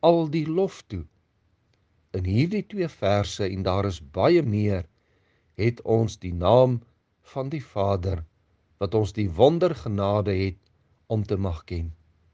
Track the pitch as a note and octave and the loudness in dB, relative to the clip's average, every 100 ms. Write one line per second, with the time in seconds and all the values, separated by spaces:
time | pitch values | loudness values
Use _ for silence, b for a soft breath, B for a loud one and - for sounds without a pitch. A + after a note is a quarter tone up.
0 | E3 E3+ D#3 D#3+ D3+ E3+ F#3+ - - F#2+ | 4 4 2 -2 -2 -2 -2 -6 -10 -10
1 | D#2+ _ _ _ _ _ _ _ _ _ | -10 _ _ _ _ _ _ _ _ _
2 | _ F#2+ F2+ G#2 E3+ G#3 - G#3 - - | _ -6 0 2 2 -2 -6 -6 -6 -2
3 | G2 G2+ G2+ - G2 F#2+ F#2+ F#2+ G2 F2+ | 0 2 0 -4 -6 -4 -2 0 -2 -6
4 | - F#2 C3 F3 C3 G#2 G#2 F#2+ - _ | -8 0 2 2 2 0 0 -2 -6 _
5 | _ _ _ _ _ - A2+ A#2+ - A2+ | _ _ _ _ _ -2 -2 -2 0 0
6 | A2 - F2+ F2 F2+ B2 B2+ A#2+ - _ | 0 -4 -8 0 4 6 6 2 -8 _
7 | _ _ _ C#3 C3+ D3+ - G#2 G2 G2 | _ _ _ -10 -8 -10 -8 -4 -2 0
8 | F2+ F2 D#2+ _ _ _ _ - G2 A2 | -2 -6 -8 _ _ _ _ -8 -2 0
9 | G2+ G#2+ G2 D#2+ C3+ E3+ F3+ - A2+ G2+ | 0 -2 -2 4 4 6 0 -2 -4 -2
10 | G2 G#2 G2+ F#2+ G2 F#2+ _ _ _ _ | 0 0 0 -2 -2 -6 _ _ _ _
11 | - A2 G2+ F#2+ F#2+ E2+ - F2 E2 - | -6 -4 -2 -4 -4 -6 -8 -8 -8 -12
12 | _ _ _ | _ _ _